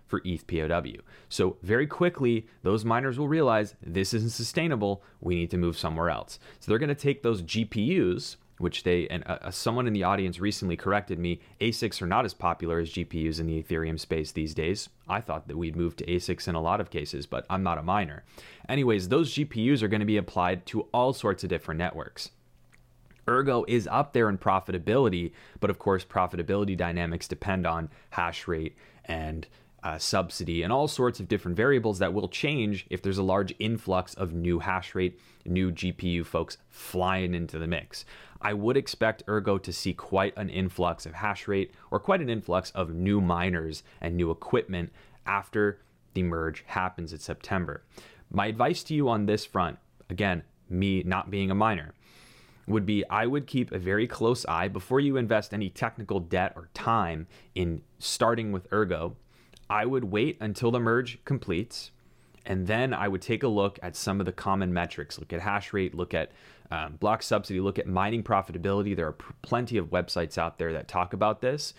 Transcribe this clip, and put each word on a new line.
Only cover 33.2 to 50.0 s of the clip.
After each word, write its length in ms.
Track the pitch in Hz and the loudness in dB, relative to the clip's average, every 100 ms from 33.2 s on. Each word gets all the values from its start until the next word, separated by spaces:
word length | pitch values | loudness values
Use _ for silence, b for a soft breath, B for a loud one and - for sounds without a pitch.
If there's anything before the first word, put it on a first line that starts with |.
large 300 | 95 95 95 - | 2 2 0 -2
influx 540 | 107 113 - 92 90 - | -2 -2 0 0 0 -4
of 180 | 92 | -4
new 260 | 82 85 85 | -2 0 0
hash 340 | 85 92 87 | 0 -2 -4
rate, 260 | - 92 B B B - | -2 -2 B B B -2
new 260 | 90 92 | 0 2
G 200 | 85 92 | 0 -4
P 180 | 87 92 | -2 0
U 140 | 85 | 0
folks 340 | 82 82 82 - _ | 0 -2 -4 -8 _
flying 640 | - - 90 90 95 90 | -18 -8 -2 0 2 0
into 240 | 87 82 80 | -2 -4 -4
the 100 | 82 | -2
mix. 380 | 85 - - B B B B | -4 -4 -14 B B B B
I 100 | 104 | -4
would 220 | 104 107 135 | 0 2 2
expect 460 | 139 - 110 110 - | 0 0 0 0 -2
Ergo 300 | 104 98 98 | 0 2 0
to 120 | 92 | -2
see 220 | 85 98 | -4 -4
quite 420 | 87 - 95 98 - | -4 0 2 2 0
an 140 | 101 | -4
influx 560 | - 95 - 87 82 82 | -2 -2 0 0 -2 -8
of 80 | |
hash 340 | 82 107 98 - | -6 -4 -4 -2
rate 240 | 98 95 B B | -2 -2 B B
or 80 | 104 | -2
quite 220 | - 196 | 2 2
an 80 | 139 | 0
influx 420 | 113 95 87 90 | -4 0 0 0
of 200 | - 82 | -4 -4
new 300 | 82 92 104 | 0 2 4
miners 640 | 90 87 92 87 80 76 B B | 4 2 0 0 -4 -8 B B
and 160 | 85 87 | -4 0
new 140 | 85 | 0
equipment 600 | 82 - 123 - 87 85 b b b - | 0 0 0 0 -4 -6 b b b -4
after 520 | 98 - 110 104 98 b b _ - | -2 -2 2 2 0 b b _ -2
the 80 | |
merge 400 | 87 82 80 76 - | 0 0 -2 -4 -6
happens 480 | - 92 - 85 | -2 -2 -4 -10
in 60 | 78 | -10
September. 640 | - 80 - 95 82 71 - B B B B | -10 -10 -4 -4 -4 -8 -14 B B B B
My 160 | 95 104 | -2 -2
advice 340 | 110 147 175 - | 2 0 0 -2
to 100 | 156 | 2
you 140 | 139 | 2
on 180 | 113 104 | 2 2
this 180 | 107 - | 2 0
front, 320 | 98 85 73 _ - | 0 0 -2 _ -20